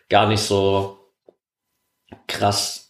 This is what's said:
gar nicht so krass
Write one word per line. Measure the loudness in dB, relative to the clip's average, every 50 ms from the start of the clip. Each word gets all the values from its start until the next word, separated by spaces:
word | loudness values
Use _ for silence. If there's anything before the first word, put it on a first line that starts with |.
| _ 2
gar | 2 4 4 4
nicht | 2 0 0
so | 0 0 0 2 2 0 0 -2 -4 -8 -16 _ _ _ _ _ _ _ _ _ _ _ _ _ _ _ _ _ _ _ _ _ _ -20 -18 _ -10
krass | -6 -2 0 0 0 0 -2 -4 -8 -12 -16 _